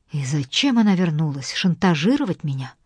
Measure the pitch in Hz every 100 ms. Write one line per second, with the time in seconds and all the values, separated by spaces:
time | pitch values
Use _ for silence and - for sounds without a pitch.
0 | _ 147 131 151 131 - 285 233 214 180
1 | 180 151 160 139 - - 190 165 190 156
2 | 185 285 233 - 147 135 127 -